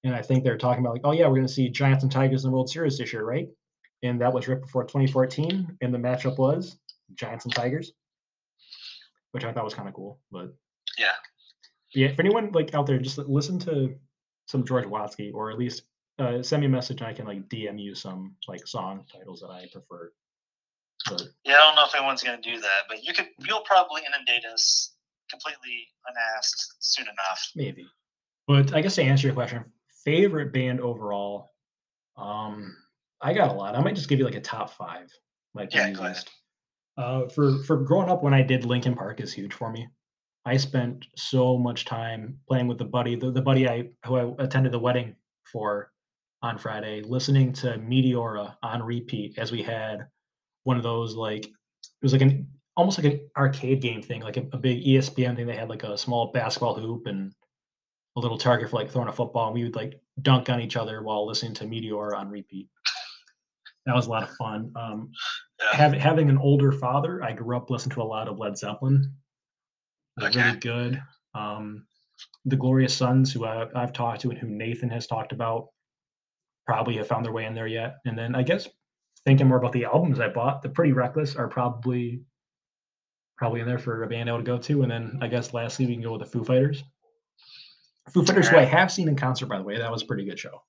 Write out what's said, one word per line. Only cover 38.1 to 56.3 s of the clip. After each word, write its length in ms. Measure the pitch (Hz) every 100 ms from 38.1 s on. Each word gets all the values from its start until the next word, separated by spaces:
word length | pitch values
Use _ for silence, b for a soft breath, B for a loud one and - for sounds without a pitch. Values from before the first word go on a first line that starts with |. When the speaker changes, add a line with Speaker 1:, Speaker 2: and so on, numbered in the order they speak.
| 180
Speaker 1:
when 100 | 143
I 80 | 135
did, 200 | 131 127 120
Linkin 300 | 123 127 120
Park 240 | 98 -
is 140 | -
huge 200 | - 98
for 180 | - 113
me. 160 | 110 117 _ _ _ _ _ 123
I 100 | 135
spent 500 | - 131 120 131 - -
so 400 | - 131 127 127
much 260 | 120 120 -
time 540 | 113 113 113 107 135 _
playing 200 | 131 123
with 100 | 120
the 80 | -
buddy, 300 | 123 117 120
the, 160 | 127
the 100 | 131
buddy 260 | 135 131 127
I, 220 | 117 120 _ 123
who 100 | 127
I 260 | 120 127
attended 280 | 135 135 131
the 80 | 120
wedding 360 | 120 123 113 - _ _ _
for 400 | 117 104 104 101 _ _ _ _ _
on 160 | 120 110
Friday, 440 | 113 107 107 107
listening 500 | 107 127 131 139 131
to 240 | 131 127 113
Meteora 800 | 113 131 131 123 117 107 104 -
on 220 | 117 117
repeat 540 | 113 120 120 110 104 107
as 140 | 113
we 120 | 117
had 440 | 117 113 110 104 - _ _ _ _ _ 131
one 120 | 123
of 60 |
those, 300 | 117 117 117 110
like, 300 | 110 107 -
it 80 | _ _ _ - _
was 120 | 139
like 80 | 135
an, 260 | 135 - - - _ -
almost 200 | 185 190
like 140 | 147
an 160 | 143 - -
arcade 440 | 139 135 123 135
game 200 | 123 107
thing, 200 | - 110
like 160 | 107 127
a, 100 | 117
a 40 | 131
big 280 | 131 123 135
E 120 | 135
S 120 | 131
P 160 | - 123
N 100 | 120
thing. 100 | 120
They 100 | 107
had, 120 | 110
like, 140 | 110
a 140 | 110 104
small 340 | - 120 117